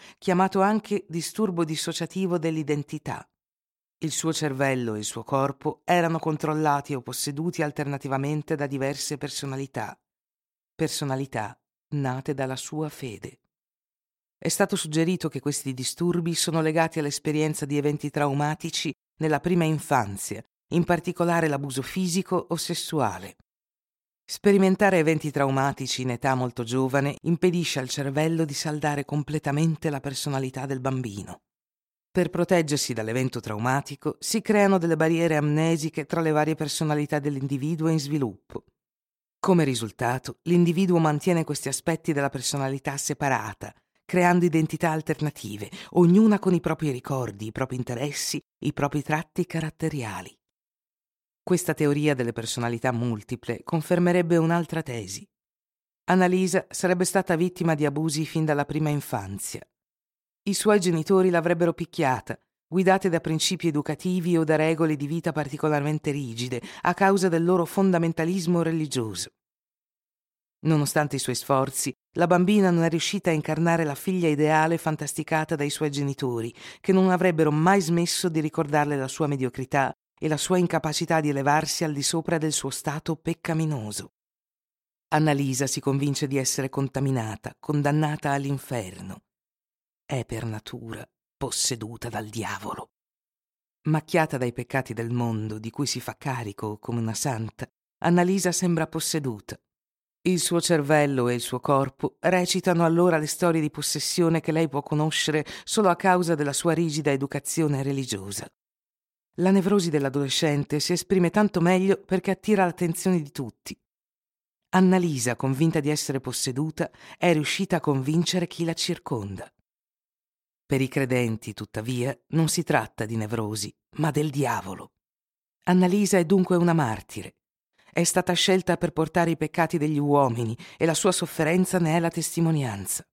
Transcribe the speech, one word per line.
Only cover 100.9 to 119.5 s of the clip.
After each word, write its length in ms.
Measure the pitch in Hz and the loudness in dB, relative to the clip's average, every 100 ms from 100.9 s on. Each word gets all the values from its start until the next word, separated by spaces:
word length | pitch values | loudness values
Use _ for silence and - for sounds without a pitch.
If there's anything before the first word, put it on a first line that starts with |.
| 151 143 135 120 | 4 4 2 0
e 60 | |
il 60 | 123 | 0
suo 200 | - 123 | -4 -4
corpo 560 | - 135 135 - 147 - | 0 2 0 -4 -6 -2
recitano 640 | - 185 180 185 185 170 | 0 2 2 0 2 4
allora 340 | 165 165 180 165 | 4 6 4 4
le 80 | 151 | 0
storie 340 | - 180 160 | 0 2 2
di 100 | 151 | 0
possessione 720 | - 147 151 - - 165 160 | -4 -4 -4 -2 2 2 2
che 100 | 160 | 2
lei 180 | 156 165 | 2 0
può 140 | 139 | -2
conoscere 640 | - 151 156 - - 151 147 - | -2 0 0 0 0 0 -2 -10
solo 260 | - - 196 | -2 2 4
a 60 | 170 | 4
causa 380 | 190 180 170 | 4 4 4
della 180 | 160 143 | 2 0
sua 200 | 135 170 | 0 2
rigida 400 | 160 170 151 143 | 2 0 0 0
educazione 720 | 139 139 147 - - 156 139 | 0 -2 -6 -4 0 0 0
religiosa. 640 | 135 139 127 101 98 98 - _ _ _ _ _ _ _ _ - | -2 -4 -4 -8 -8 -10 -12 _ _ _ _ _ _ _ _ 0
La 120 | 185 | 4
nevrosi 360 | 196 185 202 170 | 4 4 2 2
dell'adolescente 920 | 147 139 143 139 - 160 147 143 151 | 0 0 0 -2 0 2 2 0 -2
si 120 | - | 0
esprime 380 | 175 - 185 175 | -2 2 2 4
tanto 300 | 208 208 180 | 4 2 4
meglio 420 | 170 185 190 196 | 4 4 4 0
perché 300 | - 190 196 | 0 -2 0
attira 320 | 185 - 202 | -2 2 2
l'attenzione 580 | 180 165 175 160 190 180 | 2 0 -2 0 0 0
di 80 | 143 | -2
tutti. 480 | - 120 - - - _ _ _ _ _ _ _ _ _ | -8 -10 -12 -16 -18 _ _ _ _ _ _ _ _ _
Annalisa, 680 | 185 185 185 175 139 117 117 | 4 6 6 2 0 -2 0
convinta 420 | 135 135 165 160 | -2 2 2 2
di 120 | 143 | 0
essere 300 | 151 - 135 | -2 -2 -4
posseduta, 720 | 131 - 135 123 156 - 160 - - - | -4 -4 -4 -2 -4 -4 -6 -8 -20 0
è 160 | 180 | 2
riuscita 440 | 156 143 - 196 165 | 2 2 -2 0 0
a 40 | |
convincere 680 | 151 135 131 160 165 180 175 | 2 0 2 0 2 -2 -4
chi 160 | - | -4
la 100 | 165 | -4
circonda. 720 | 165 - 165 - 120 101 92 - | -2 -4 -6 -6 -6 -6 -10 -14